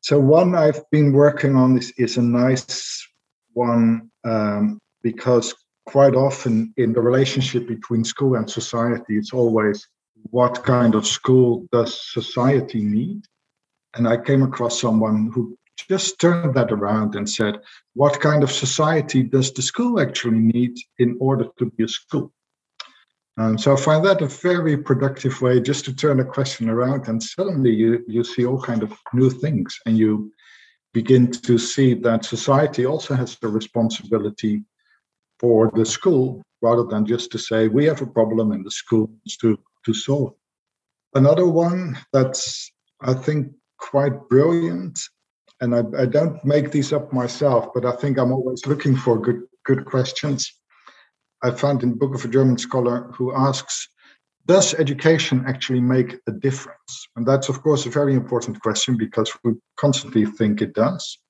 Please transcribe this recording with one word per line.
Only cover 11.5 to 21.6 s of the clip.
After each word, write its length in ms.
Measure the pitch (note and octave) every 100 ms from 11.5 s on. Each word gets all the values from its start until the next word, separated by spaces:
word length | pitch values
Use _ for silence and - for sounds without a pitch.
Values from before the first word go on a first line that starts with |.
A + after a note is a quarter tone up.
| A#2 -
does 260 | A#2+ A#2 - -
society 680 | - A2+ - B2+ C#3 B2+ A#2
need?" 420 | G#2 G#2 D3+ G#3 - _ _ _ _ _ _
And 140 | - A#2
I 80 | A2+
came 260 | - C#3
across 380 | C3 - A#2+ -
someone 520 | B2 A2 A2 G#2+ A2
who 240 | A#2+ A#2 - _ - -
just 280 | F#3+ - -
turned 360 | E3+ E3+ E3
that 180 | C3 A#2
around 440 | G#2+ G2+ G#2+ G#2+ G2+
and 140 | G#2
said, 300 | - G#2 G#2 - - _
"What 280 | A#2+ C#3+ C#3+
kind 200 | D3+ D3
of 100 | C3+
society 680 | - C3+ - D#3 D#3+ D3 C3+
does 300 | A#2+ C3+ C3
the 100 | -
school 380 | B2+ - B3 A3+
actually 400 | C#3+ - A#2+ A2+
need 380 | A2+ A#2 B2 - - -
in 200 | B2 A#2+
order 280 | C3 C#3 -
to 80 | _